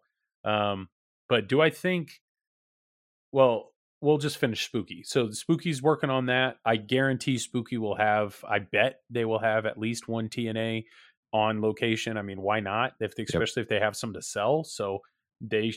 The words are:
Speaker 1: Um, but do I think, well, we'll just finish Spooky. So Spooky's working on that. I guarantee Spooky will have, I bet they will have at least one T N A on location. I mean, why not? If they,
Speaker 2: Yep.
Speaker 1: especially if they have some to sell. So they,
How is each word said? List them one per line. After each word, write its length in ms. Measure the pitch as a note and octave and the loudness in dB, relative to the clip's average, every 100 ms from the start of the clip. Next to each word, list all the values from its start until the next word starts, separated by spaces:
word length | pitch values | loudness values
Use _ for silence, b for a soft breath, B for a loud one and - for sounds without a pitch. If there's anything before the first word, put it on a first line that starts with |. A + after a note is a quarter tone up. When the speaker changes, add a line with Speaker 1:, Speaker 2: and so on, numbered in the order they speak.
| _ _ _ _ | _ _ _ _
Speaker 1:
Um, 460 | G#2+ G#2+ G#2 G2 F#2+ _ _ _ - | -2 0 0 -2 -8 _ _ _ -2
but 180 | A#2+ G2 | 0 2
do 140 | C3+ | 4
I 80 | D#3+ | 4
think, 500 | D#3 F#3 F3+ D3+ - _ _ _ _ _ _ _ _ _ _ _ | 2 -2 -2 -4 -12 _ _ _ _ _ _ _ _ _ _ _
well, 420 | C3+ C3 A2 - _ _ _ | 6 6 4 -4 _ _ _
we'll 160 | D3 D3+ | 2 2
just 180 | D3 - | 2 0
finish 280 | C3 G#2 - | -2 0 -4
Spooky. 380 | A#2+ F#2 F2 | -4 -6 -10
So 280 | - C3 A2+ | -4 0 0
Spooky's 500 | A2 - E3 F3 C#3 | -2 0 0 0 0
working 280 | C#3+ D3 C#3+ | 2 2 2
on 160 | C3 B2+ | 0 2
that. 300 | B2+ C3 - A2+ | 2 2 0 0
I 120 | A2+ | 0
guarantee 600 | G#2 B2+ C3+ B2 - B2+ | 2 2 2 0 0 -2
Spooky 380 | - B2+ A2+ A#2+ | -2 -6 -4 -4
will 180 | A2 G2 | -2 2
have, 480 | G#2+ G#2+ G#2 - - | 2 4 0 -4 -4
I 120 | G#2 | -4
bet 420 | F#2+ G#2 B2 - - | 0 2 2 0 -6
they 160 | A#2+ A2+ | -2 0
will 140 | A2 | 0
have 260 | A2+ A2 G#2+ | 2 0 0
at 140 | - | -2
least 280 | A2+ A#2 - | -4 -4 -4
one 220 | A2+ A2 | -4 -4
T 180 | - A#2 | -4 -4
N 100 | A2 | -2
A 280 | A2+ A2+ A2 b b _ _ | -2 -4 -6 b b _ _
on 280 | A2 G#2+ G#2+ | 0 2 2
location. 560 | A2 G#2+ A#2 A2+ - A2 | 0 2 0 0 -2 -6
I 40 | |
mean, 200 | G2+ G2 | -6 -4
why 180 | F#2+ G#2+ | 0 0
not? 320 | G2 G#2+ B2+ - | 0 -2 -2 -4
If 160 | G#2+ - | -6 -6
they, 80 | G#2+ | -2
Speaker 2:
Yep. 100 | E2+ | 0
Speaker 1:
especially 200 | G#2+ - | 0 -2
if 60 | A2 | -2
they 100 | G#2+ | 0
have 160 | G#2+ - | 0 -2
some 160 | A2+ | -6
to 80 | F#2 | -8
sell. 420 | - G#2+ G#2+ D3+ | -8 -2 0 0
So 360 | D#3 - G2+ G2 - _ _ - | -2 -6 -4 -6 -8 _ _ -18
they, 320 | A2+ G#2+ A2+ | -4 0 0